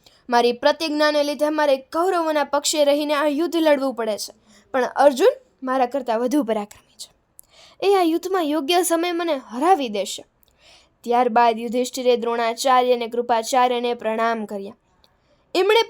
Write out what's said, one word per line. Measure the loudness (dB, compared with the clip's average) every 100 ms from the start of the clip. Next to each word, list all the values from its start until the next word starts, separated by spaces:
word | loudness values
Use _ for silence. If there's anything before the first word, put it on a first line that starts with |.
| _ _ -2
"મારી | 2 2
પ્રતિજ્ઞાને | 2 0 0 -2 0 0 0
લીધે | -2 -2 -2
મારે | 0 0 0
કૌરવોના | -2 -2 0 0 0 -2
પક્ષે | 0 -2 -2 2
રહીને | 2 2 0
આ | 0 0
યુદ્ધ | 0 -2 0
લડવું | 2 2 0
પડે | -4 -6 -6
છે, | -10 -16 _ _ _
પણ | -4
અર્જુન | -2 2 4 4 2 0 _ _
મારા | -6 -2 -2
કરતાં | -4 -4 -4
વધુ | 0 -2
પરાક્રમી | -2 -4 -6 -16 _ -20
છે. | -20 _ _ _ _ _ -20 _ 2
એ | 2
આ |
યુદ્ધમાં | 2 0 -2 -2
યોગ્ય | 0 -2 0 0
સમયે | 2 0 -2
મને | -4 -4
હરાવી | -4 -6 -2 2 2 0
દેશે." | -6 -6 -10 -16 _ _ _ _ _ _ _
ત્યારબાદ | -2 0 2 4 4 2
યુધિષ્ઠિરે | -2 -2 -2 -2 0 2
દ્રોણાચાર્ય | 0 -2 -2 -2 2 4 4
અને | 0 -2
કૃપાચાર્યને | -4 0 -2 0 2 2 0 -2
પ્રણામ | -4 -4 -2 -2 -2
કર્યા. | -6 -10 -12 -18 _ _ _ _ _ _ _
એમણે | 0 2 2